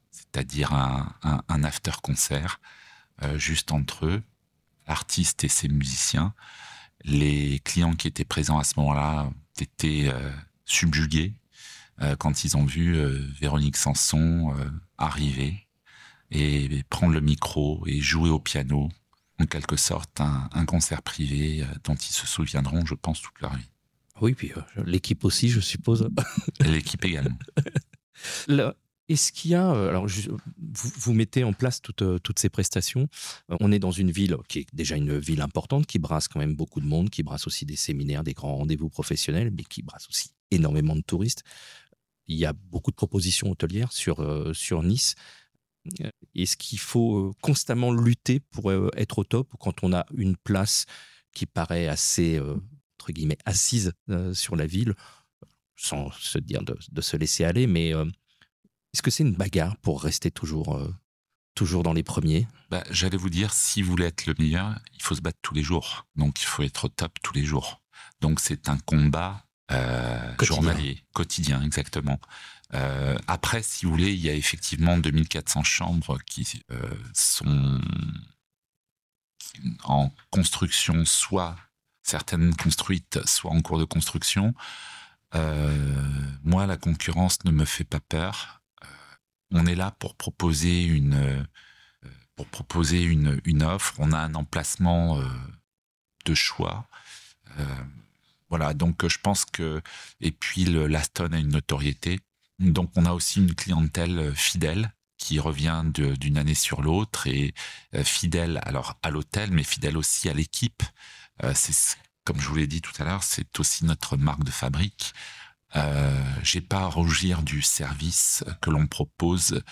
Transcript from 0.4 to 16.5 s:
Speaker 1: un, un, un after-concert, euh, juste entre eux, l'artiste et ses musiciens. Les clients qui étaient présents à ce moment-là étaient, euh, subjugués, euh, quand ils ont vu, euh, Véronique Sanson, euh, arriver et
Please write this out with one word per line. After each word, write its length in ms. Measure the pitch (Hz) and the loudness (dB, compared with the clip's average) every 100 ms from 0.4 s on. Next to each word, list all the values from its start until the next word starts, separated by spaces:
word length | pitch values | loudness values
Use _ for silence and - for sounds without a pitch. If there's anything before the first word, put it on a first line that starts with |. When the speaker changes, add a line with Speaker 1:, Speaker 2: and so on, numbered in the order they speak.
| 65 71 69 | -4 -2 0
Speaker 1:
un, 420 | 71 65 65 - - | 2 2 0 -4 -4
un, 200 | 78 71 - | 0 0 0
un 160 | 78 | 0
after-concert, 960 | 78 - - - - 69 - 69 82 - - - - - _ - | 0 -2 -4 -4 -2 -2 0 -2 -4 -8 -14 -20 -20 -20 _ -6
euh, 160 | 71 73 | -4 -2
juste 340 | 78 78 - | 0 -2 0
entre 340 | 76 69 - 78 | -2 -2 -2 -2
eux, 160 | 101 - _ _ _ _ _ - | -2 -4 _ _ _ _ _ -6
l'artiste 580 | 76 - - 87 - | -6 -2 0 0 0
et 40 | 71 | 0
ses 200 | - 73 | 0 2
musiciens. 640 | 71 67 64 - - 92 - - - - - - _ | 0 0 -2 0 2 0 -4 -16 -20 -20 -20 -20 _
Les 580 | 71 71 73 73 71 69 | 0 2 4 2 0 -2
clients 340 | - 90 85 | 0 2 2
qui 120 | 80 76 | 2 -2
étaient 180 | - | -4
présents 340 | - - 71 76 | -4 -2 2 2
à 60 | |
ce 100 | 71 - | 2 2
moment-là 540 | 73 71 73 76 71 69 - - | 2 2 0 0 -2 -6 -12 -8
étaient, 500 | 73 - 78 76 71 | -8 -2 0 2 0
euh, 220 | 64 69 71 - _ - | 0 -6 -10 -14 _ -4
subjugués, 680 | - 87 76 78 78 90 107 _ - - - - - | 0 2 2 2 2 0 -4 _ -20 -20 -20 -20 -4
euh, 120 | - 69 | -2 0
quand 280 | 80 71 | 0 0
ils 120 | 76 73 | 0 2
ont 80 | |
vu, 300 | 71 80 85 82 | 2 2 2 2
euh, 300 | 71 67 69 69 | 2 -2 -4 -4
Véronique 360 | 73 73 73 - | 0 2 2 2
Sanson, 800 | 73 71 - 78 82 85 80 69 | 0 0 2 2 4 2 0 -2
euh, 140 | 69 80 - - | -4 -8 -12 -4
arriver 680 | 78 73 73 65 69 98 - _ _ - - - _ | -4 0 0 0 -2 -4 -10 _ _ -20 -20 -20 _
et 540 | 73 73 | 0 2